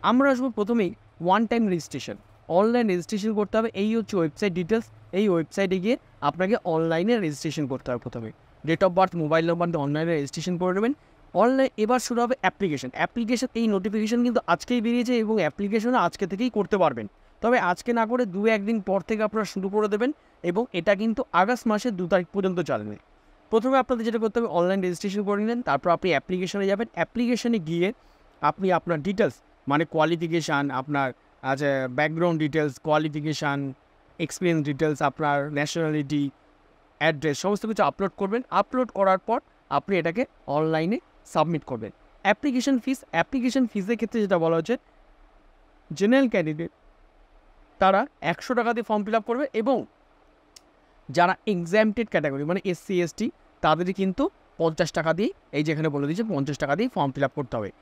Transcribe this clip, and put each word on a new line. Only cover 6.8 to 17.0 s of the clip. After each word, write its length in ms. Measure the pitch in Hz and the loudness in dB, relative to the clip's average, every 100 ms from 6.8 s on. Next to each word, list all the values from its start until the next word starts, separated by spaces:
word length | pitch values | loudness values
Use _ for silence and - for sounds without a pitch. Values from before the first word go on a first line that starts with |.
| 165 165 196 240 | 0 0 2 0
রেজিস্ট্রেশন 400 | 170 143 160 147 139 | -2 -4 -6 -4 -4
করতে 140 | 131 - | -4 -6
হবে 100 | 123 127 | -6 -6
প্রথমে। 240 | 120 110 - _ - 147 | -10 -12 -16 _ -12 -4
Date 160 | 165 190 | 2 2
of 60 | 175 | 4
birth, 180 | 185 175 | 0 0
মোবাইল 220 | 151 160 165 | 0 2 2
নাম্বার 180 | 170 175 | 0 0
দিয়ে 100 | 165 143 | -2 -2
অনলাইনে 260 | 151 165 165 | -2 0 -2
রেজিস্ট্রেশন 360 | 143 - 156 175 | -2 -6 -4 -2
করে 120 | 185 185 | 0 0
নেবেন। 160 | 226 294 _ _ - 180 | 0 -2 _ _ -6 2
অনলাইন, 280 | 226 262 262 - | 2 4 0 0
এবার 160 | 214 247 - | 0 0 0
শুরু 120 | 233 | -2
হবে 100 | 240 254 | 0 0
অ্যাপ্লিকেশন। 460 | 185 - 196 143 127 - | -2 0 -2 -2 -6 -4
অ্যাপ্লিকেশন, 500 | 170 - 220 240 254 226 | -4 -2 -2 -2 -2 -2
এই 60 | 233 | 0
নোটিফিকেশন 440 | 196 196 214 214 240 240 | 2 0 -2 0 2 2
কিন্তু 140 | 233 - | 0 0
আজকেই 280 | 226 - 247 226 | -2 2 0 2
বেরিয়েছে 280 | 240 233 247 | 0 2 0
এবং 120 | 214 220 | 2 0
অ্যাপ্লিকেশন 480 | 151 - 202 220 226 254 180 | 0 -2 -2 0 2 2 2
আজকে 180 | - 185 | 0 -6
থেকেই 200 | 196 247 220 | -2 -2 0
করতে 180 | 196 202 | 0 4
পারবেন, 240 | 165 120 | 2 2